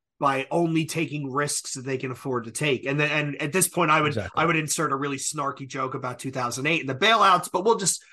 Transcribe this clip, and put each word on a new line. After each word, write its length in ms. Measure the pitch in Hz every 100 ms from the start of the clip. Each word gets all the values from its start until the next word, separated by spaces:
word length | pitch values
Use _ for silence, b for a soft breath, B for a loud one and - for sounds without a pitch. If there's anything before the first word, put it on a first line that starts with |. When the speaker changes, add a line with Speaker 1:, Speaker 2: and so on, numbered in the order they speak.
| _ _
Speaker 1:
by 260 | 143 135 135
only 340 | 170 165 160 160
taking 460 | 160 156 147 139
risks 420 | 135 147 - -
that 120 | 135 131
they 120 | 131
can 140 | 131
afford 320 | 123 135 123
to 80 | 113
take. 340 | - 151 123 135
And 140 | 143
then, 100 | 147
and 320 | 151 147 139
at 100 | 151
this 160 | 185 180
point, 220 | 175 160
I 120 | 156
would, 80 | 151
Speaker 2:
Exactly. 300 | 107 95 -
Speaker 1:
I 60 | 165
would 100 | 160
insert 360 | 151 - 147
a 40 | 135
really 220 | 143 135
snarky 500 | - 151 135 139 135
joke 280 | 135 131 135
about 240 | 127 123
two 120 | 135
thousand 340 | 131 120 120 147
eight 160 | 160
and 80 | 131
the 60 | 131
bailouts, 540 | 214 226 196 175 -
but 140 | 180 208
we'll 120 | 208
just, 260 | 180 - B